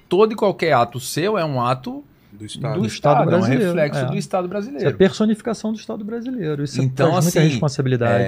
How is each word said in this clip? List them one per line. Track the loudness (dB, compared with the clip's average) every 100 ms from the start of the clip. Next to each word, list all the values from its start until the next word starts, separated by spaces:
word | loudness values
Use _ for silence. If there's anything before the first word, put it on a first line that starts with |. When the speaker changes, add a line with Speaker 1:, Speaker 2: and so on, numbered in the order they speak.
| -2
Speaker 1:
Todo | 2 2
e | 2
qualquer | 0 0 2
ato | 4 2 -2
seu | -8 -4 -2 -2
é |
um | -2 -2
ato | -2 -2 -6 -12 -16 _ _
Speaker 2:
Do | -16
Estado. | -14 -8 -4
Speaker 1:
do | -2
Speaker 3:
Do | -2
Speaker 1:
Estado, | 0 2
Speaker 3:
Estado | 4
Speaker 1:
é |
um | 4 2
Speaker 3:
brasileiro, | 2 2
Speaker 1:
reflexo | 2 2 0 0
Speaker 3:
é. |
Speaker 1:
do | -2 -4
Estado | -4 -4 -2
brasileiro. | -6 -6 -4 -2
Speaker 3:
Isso |
é | 4
personificação | 2 4 0 0 -2 -6 -6
do | -8
Estado | -8 -10
brasileiro. | -8 -8 -8 -6 -4 -4
Isso | -4 -2
Speaker 1:
Então, | -2 2 2
Speaker 3:
traz | 2
muita | 2 2
Speaker 1:
assim, | 2
Speaker 3:
responsabilidade. | 2 -2 -2 0 0 2 2